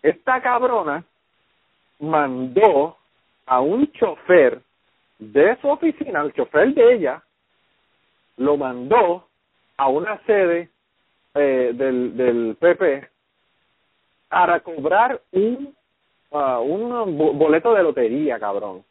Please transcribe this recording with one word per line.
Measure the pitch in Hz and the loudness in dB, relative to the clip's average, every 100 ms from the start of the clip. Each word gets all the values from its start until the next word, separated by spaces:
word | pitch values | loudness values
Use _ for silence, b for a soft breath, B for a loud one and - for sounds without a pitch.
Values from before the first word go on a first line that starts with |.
Esta | 143 - - 254 | 0 -2 -2 -2
cabrona | 254 247 254 233 160 147 175 _ _ _ _ _ _ _ _ _ | 0 -2 0 -2 -4 -6 -10 _ _ _ _ _ _ _ _ _
mandó | 147 156 143 127 127 123 214 147 156 - _ _ _ _ - | -2 0 0 -4 -4 2 4 4 -2 -6 _ _ _ _ -2
a | 127 | 0
un | 139 220 294 | 0 0 -2
chofer | - 208 156 - 180 131 113 _ _ _ _ _ _ | -2 -4 -4 2 4 4 0 _ _ _ _ _ _
de | 107 117 175 233 | -4 2 2 2
su | 277 | -2
oficina, | 294 330 302 311 170 | -2 -2 -4 -8 -6
al | 147 | -6
chofer | - 123 147 220 302 | -6 -2 0 0 4
de | 233 | 4
ella, | 247 147 143 _ _ _ _ _ _ _ _ _ _ _ - | 4 -2 -6 _ _ _ _ _ _ _ _ _ _ _ -6
lo | 135 147 | -2 -2
mandó | 131 123 127 226 185 180 _ _ _ _ _ - | -4 -8 0 2 2 -2 _ _ _ _ _ -4
a | 135 | 0
una | 139 175 208 - | 0 -4 -8 0
sede, | 208 185 170 170 _ _ _ _ _ _ 143 | 2 2 0 -6 _ _ _ _ _ _ -2
eh, | 143 131 127 120 | 0 2 -2 -2
del, | 135 127 123 117 | -2 -2 -4 -2
del | 127 120 117 110 | 0 0 -2 0
P | 170 175 | 2 2
P | 185 139 135 _ _ _ _ _ _ _ _ _ _ _ _ | 0 -2 -8 _ _ _ _ _ _ _ _ _ _ _ _
para | 170 175 175 | 0 2 0
cobrar | - 160 143 190 247 262 _ | -4 -8 -2 0 0 -2 _
un, | 185 214 254 285 _ _ _ _ _ _ | -2 -2 -4 -10 _ _ _ _ _ _
ah, | 147 135 123 | -4 -2 -2
un | 123 185 240 240 214 147 | -2 -4 -6 -6 -6 -2
bo-, | 156 | -2
boleto | 143 156 160 233 220 | 2 2 4 4 2
de | |
lotería, | 170 135 117 127 151 113 | 2 0 -2 -2 -4 -4
cabrón. | 107 101 101 92 _ | -6 -6 -8 -14 _